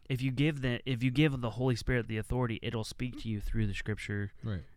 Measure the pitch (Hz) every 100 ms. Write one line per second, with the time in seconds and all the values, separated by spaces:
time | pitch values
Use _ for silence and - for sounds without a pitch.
0 | - 131 131 123 147 143 127 120 - 127
1 | 127 123 151 135 120 110 135 120 - 127
2 | 113 110 110 123 123 113 101 117 107 -
3 | 127 190 117 107 - 113 107 95 - 104
4 | - 101 101 - 113 95 -